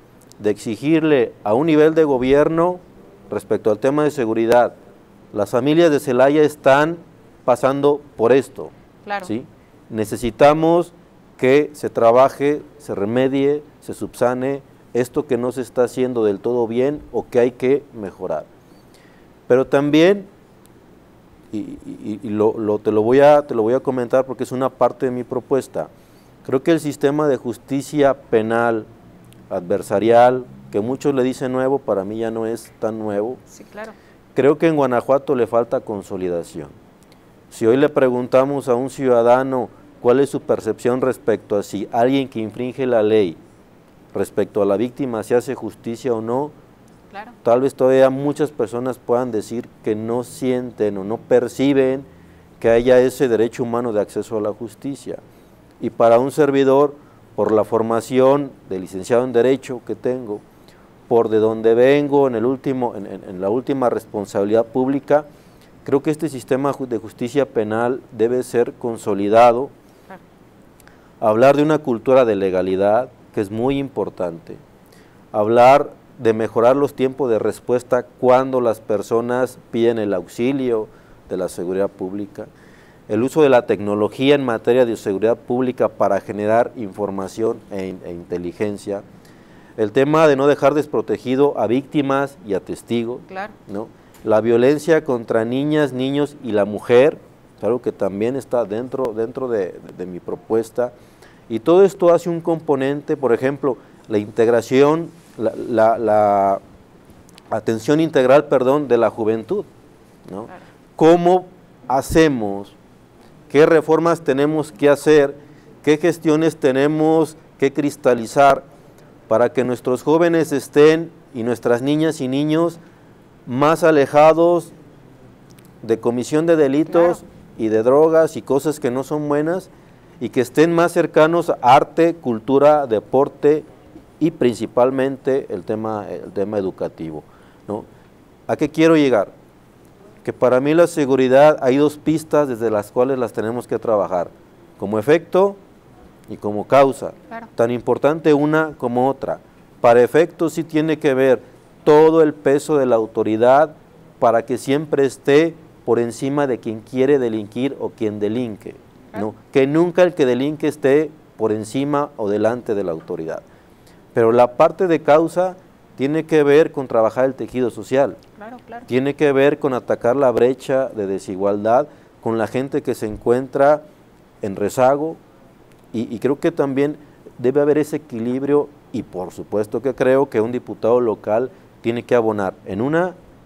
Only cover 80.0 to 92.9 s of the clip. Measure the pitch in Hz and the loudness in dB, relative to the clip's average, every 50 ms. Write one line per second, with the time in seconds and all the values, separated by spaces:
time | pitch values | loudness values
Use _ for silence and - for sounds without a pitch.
80 | 107 101 98 90 87 - - - 120 127 139 139 131 127 117 110 110 - - - | -2 -4 -4 -4 -6 -10 -8 -4 -4 -4 -2 -4 -4 -2 -4 -4 -6 -8 -14 -20
81 | - - - - - - - 92 92 85 - - 92 87 92 95 98 95 - - | -20 -20 -20 -20 -14 -10 -8 -6 -6 -6 -8 -8 -8 -6 -4 -4 -4 -4 -6 -8
82 | 98 92 95 104 104 98 - - 107 - - _ - - - - - - - - | -12 -10 -10 -10 -12 -12 -14 -18 -18 -18 -20 _ -20 -20 -20 -20 -20 -20 -20 -20
83 | _ - 110 107 117 135 - 160 151 139 131 123 113 - 113 90 104 104 104 104 | _ -4 -2 -2 -2 0 2 2 4 6 4 4 4 2 -2 -2 -2 -4 -2 0
84 | 107 101 - - 131 135 147 143 139 127 113 110 - - 120 127 127 117 110 - | -2 -2 -2 -2 2 2 2 2 2 -2 -4 -2 0 2 2 2 2 2 0 -6
85 | - 135 131 - 101 110 123 120 - - 123 123 127 127 123 - 120 107 - - | -4 -4 -4 0 0 0 0 -2 -4 -6 -4 -4 -2 -4 -2 -2 -2 -2 -2 0
86 | 110 98 98 95 - - 107 101 104 104 110 117 123 - - - 113 95 92 101 | -2 0 0 -2 -4 -6 -8 -6 -2 0 2 2 0 0 -4 -12 -12 -12 -8 -6
87 | 104 98 98 98 95 92 - - 110 110 117 - - - 104 98 95 95 92 92 | -6 -6 -6 -8 -10 -10 -8 -4 -4 -4 -4 -6 -10 -14 -12 -10 -10 -10 -10 -12
88 | - 85 87 87 87 82 - 87 87 87 85 - 110 104 101 95 - 104 98 101 | -14 -14 -14 -14 -12 -10 -10 -8 -8 -8 -8 -6 -6 -6 -8 -8 -10 -10 -10 -10
89 | - - - - - - - - - - - - - - - - 110 104 101 135 | -10 -14 -20 -20 -20 -20 -20 -20 -20 -20 -20 -20 -20 -14 -8 -6 -4 -2 0 0
90 | 135 147 151 156 165 156 143 131 135 147 143 - 143 139 147 151 143 147 - 117 | 0 2 2 4 4 4 4 4 2 2 2 2 2 0 2 0 -4 -4 -4 -4
91 | 101 - 107 101 - 123 127 131 143 143 - - 117 101 117 127 131 - - 156 | -4 -2 -4 -6 -4 -4 0 0 0 0 0 -2 -2 -2 -2 -2 -4 -4 -4 -4
92 | 139 135 135 135 139 135 - - - 107 98 90 - - 90 - - - | -2 -2 -2 -2 -2 -4 -8 -14 -10 -6 -6 -6 -6 -8 -12 -12 -8 -6